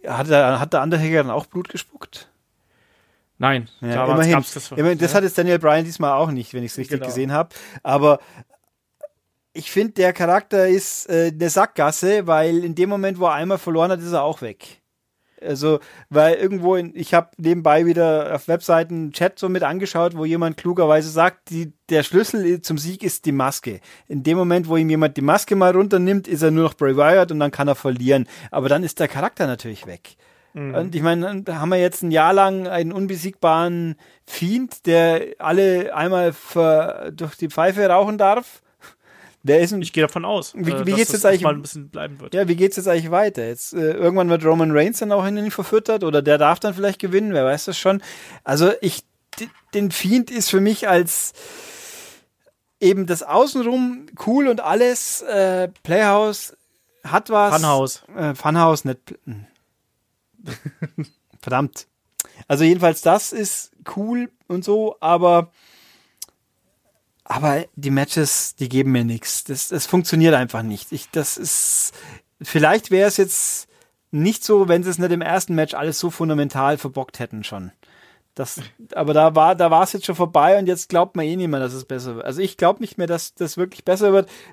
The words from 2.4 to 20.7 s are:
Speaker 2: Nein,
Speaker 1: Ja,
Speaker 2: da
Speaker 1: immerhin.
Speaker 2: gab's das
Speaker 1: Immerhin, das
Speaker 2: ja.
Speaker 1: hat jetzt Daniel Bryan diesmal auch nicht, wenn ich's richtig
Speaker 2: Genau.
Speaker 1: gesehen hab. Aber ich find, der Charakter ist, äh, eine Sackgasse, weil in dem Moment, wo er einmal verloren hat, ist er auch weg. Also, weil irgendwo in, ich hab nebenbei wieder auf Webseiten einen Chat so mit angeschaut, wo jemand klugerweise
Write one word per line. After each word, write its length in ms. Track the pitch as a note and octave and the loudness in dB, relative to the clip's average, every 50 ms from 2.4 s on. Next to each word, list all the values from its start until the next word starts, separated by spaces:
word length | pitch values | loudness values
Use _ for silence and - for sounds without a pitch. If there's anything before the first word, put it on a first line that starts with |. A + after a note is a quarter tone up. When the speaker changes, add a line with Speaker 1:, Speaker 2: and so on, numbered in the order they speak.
| _ _ _ _ _ _ _ _ _ _ _ _ _ _ _ _ _ _ _ | _ _ _ _ _ _ _ _ _ _ _ _ _ _ _ _ _ _ _
Speaker 2:
Nein, 320 | - B2 C3 C3+ B2+ A#2 A2+ _ _ | -4 -2 -2 0 -2 -4 -8 _ _
Speaker 1:
Ja, 260 | - A#2+ A#2+ B2 C3 | -8 -6 -4 -2 0
Speaker 2:
da 60 | C3 C3+ | 0 2
Speaker 1:
immerhin. 200 | D#3 D#3+ E3 E3 | 2 2 4 2
Speaker 2:
gab's 220 | C#3 C3 - - | 2 0 -2 -8
das 160 | C#3+ - - | -14 -14 -10
Speaker 1:
Immerhin, 260 | C3 C#3 D3+ E3+ F3+ D#3 | -4 -2 0 0 0 0
das 120 | E3+ E3+ | 0 0
Speaker 2:
ja. 60 | - | 2
Speaker 1:
hat 80 | G3+ G3 | 2 0
jetzt 120 | F#3 F3+ | 0 0
Daniel 220 | - F3 F3+ F3 E3+ | 0 0 2 0 2
Bryan 260 | D#3+ D3+ D3+ D#3+ E3 | 4 4 4 2 2
diesmal 280 | E3 E3 - D#3+ C#3+ C#3 | -2 -6 -4 -2 0 0
auch 180 | C3+ D#3+ D#3+ | 2 0 0
nicht, 240 | D3 B2+ A#2 - - | -2 -6 -8 -8 -10
wenn 80 | B2+ B2 | -10 -10
ich's 160 | A#2 - - | -10 -10 -10
richtig 220 | C3 C3 D3 C3+ | -10 -6 -6 -8
Speaker 2:
Genau. 60 | C3 B2+ | -6 -6
Speaker 1:
gesehen 240 | A#2+ B2+ C3 C#3 C#3+ | -6 -6 -4 -2 -2
hab. 200 | D3 E3+ E3 - - - - - - - | -2 -2 -4 -6 -20 -20 -20 -18 -12 -4
Aber 380 | C3+ C3+ C#3+ C#3+ D3+ D3 - - - - - A#2+ _ _ _ _ _ _ _ _ _ _ _ - - _ _ _ _ _ _ _ _ - | -2 0 4 6 6 4 4 2 -6 -20 -20 -20 _ _ _ _ _ _ _ _ _ _ _ -20 -20 _ _ _ _ _ _ _ _ -16
ich 180 | D#3 D#3 - | -14 -12 -4
find, 280 | - F#3+ G#3+ A3+ G#3+ - | -2 0 0 0 0 2
der 140 | F#3 F3+ F3 | 2 2 2
Charakter 560 | - F3+ E3+ F3+ G3+ G#3 - - G3 F#3 F#3 | 2 2 2 2 2 0 0 2 2 4 4
ist, 400 | F#3 G3 F#3+ - - - - - | 4 2 0 -2 -8 -10 -6 -2
äh, 220 | F3+ E3 E3+ E3+ D#3+ | 0 2 2 0 0
eine 160 | D#3 E3+ E3+ | -2 -4 0
Sackgasse, 760 | D#3 G3 G3 A3 - - D3+ D3 D#3 - - F#3 G3+ G#3 F#3+ | 2 2 2 2 2 0 0 0 0 0 0 0 0 0 2
weil 380 | E3+ D#3+ D#3 D#3+ E3 E3+ E3+ F3 | 2 2 2 2 2 2 0 0
in 100 | E3+ E3 | -2 -2
dem 120 | D#3+ F3+ F#3+ | 0 0 0
Moment, 300 | G3+ G3 F#3+ F#3+ G3 F3 | 0 -2 -2 -4 -2 0
wo 80 | F3+ | 0
er 80 | E3+ D3+ | 0 0
einmal 240 | C#3+ D#3+ F3+ G3 F3 | 0 -2 -2 -4 -4
verloren 320 | - F3 D#3+ E3 E3 F3+ | -2 -2 0 0 0 0
hat, 100 | F#3+ F3 | 0 -2
ist 120 | E3+ F3 F3 | -4 -4 -2
er 100 | D#3+ C#3 | -2 -2
auch 180 | D3+ D#3 - | -2 -4 -6
weg. 400 | C3 A2+ G2+ _ - - - _ _ _ _ _ _ _ _ _ _ _ _ _ - | -10 -14 -14 _ -20 -20 -20 _ _ _ _ _ _ _ _ _ _ _ _ _ -8
Also, 380 | - C#3+ C#3 C#3+ D#3 D#3 C#3+ - - - - - - | -6 -6 -2 0 0 0 0 -2 -6 -20 -20 -12 -2
weil 260 | - D3 D3+ D#3+ E3 | 2 4 6 6 4
irgendwo 400 | - - F#3+ G3+ F#3+ E3+ F3+ F#3+ | 2 0 0 -2 0 0 2 0
in, 160 | F#3 F3 E3+ - | 0 0 -4 -8
ich 160 | - E3 - - | -12 -4 0 2
hab 200 | E3+ E3 - _ - | 2 2 0 _ -4
nebenbei 460 | E3 D#3+ F3 F3 D#3+ D#3+ D3 D#3 E3+ | -2 0 0 2 4 4 4 4 4
wieder 480 | E3+ E3+ E3+ E3+ E3 D#3 D#3 D3 D#3 E3 | 2 2 2 2 2 2 0 -2 -2 -6
auf 120 | C#3 - - | -6 -4 -2
Webseiten 460 | D#3+ E3+ - - E3+ E3 E3 E3 F3 | -4 -2 0 2 2 2 2 0 -4
einen 180 | E3 D#3+ D3 C#3+ | -8 -8 -8 -6
Chat 260 | - F3 F#3+ F#3 - | -2 -2 -2 -2 -4
so 100 | - F#3 | -6 -4
mit 140 | F#3 F#3 E3+ | -2 -2 -2
angeschaut, 520 | C#3+ D#3 F#3 G3 F#3+ - E3+ E3+ F3 E3+ | -2 -4 -4 -6 -6 -2 -2 -2 -2 -2
wo 80 | E3 D#3 | -4 -4
jemand 320 | D#3+ E3 E3 E3+ E3 D#3 | -2 -2 -2 -2 -4 -4
klugerweise 540 | - - F3 | -4 -4 -4